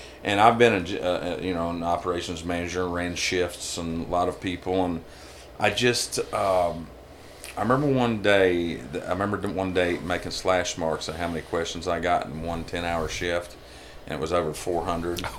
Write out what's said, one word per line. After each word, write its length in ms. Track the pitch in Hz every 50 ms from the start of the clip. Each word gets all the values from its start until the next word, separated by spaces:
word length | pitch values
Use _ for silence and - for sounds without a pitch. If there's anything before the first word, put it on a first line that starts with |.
| - - - - -
and 160 | - 104 101
I've 180 | 107 117 120 117
been, 160 | 123 117 107
a 80 | 95
j-, 200 | 85 87 101 76
uh, 340 | 69 90 90 - - 90 82
uh, 20 | -
you 120 | - 92 90
know, 160 | 85 85 85
in 120 | 85 85 82
operations 600 | 85 87 87 - 92 87 87 85 - 87 80 82
manager, 420 | 87 87 85 87 85 85 90 90 90
ran 280 | 87 87 87 87 87
shifts 640 | 82 - - 92 92 90 87 - - - - - -
and 300 | 85 85 82 82 80 -
a 20 |
lot 180 | 87 87 90 92
of 100 | 87 -
people, 460 | - 98 90 85 - 92 92 95 92
and 180 | 90 85 82 - - - - - - - - - - - -
I 120 | 104 104
just, 480 | 104 101 123 123 117 - - - - - - - -
um, 540 | 104 101 98 92 90 87 87 80 85 80 - - - - - - - - - - - - - - -
I 40 |
remember 260 | 104 110 127 139 147 143
one 340 | 135 127 123 117 113 104
day, 540 | 95 104 101 98 95 92 87 87 85 85 76 57 60 65 76
th-, 100 | - -
I 60 | -
remember 300 | 90 92 101 104 104 95 95 101
one 260 | 78 92 95 92 87
day 240 | 92 90 87 87 -
making 320 | - 85 90 85 - 90
slash 480 | - - - 92 92 90 87 - - 92
marks 320 | 85 80 78 78 - -
at 60 | 80
how 120 | 82 87 85
many 140 | 85 78
questions 460 | 76 - - 85 82 - - 85 82 90
I 120 | 85 82
got 280 | 85 90 87 87 - -
in 160 | 69 78 80
one 200 | 85 85 82 82
ten-hour 440 | - - 87 85 85 85 82 80 78
shift, 460 | - - 87 87 85 87 85 - - - - - - - - - - - -
and 80 | - 78 76
it 20 |
was 100 | - 80
over 220 | 87 87 82 78 76
four 320 | - - 92 87 85 82
hundred. 380 | 92 87 85 85 87 87 87 92 - -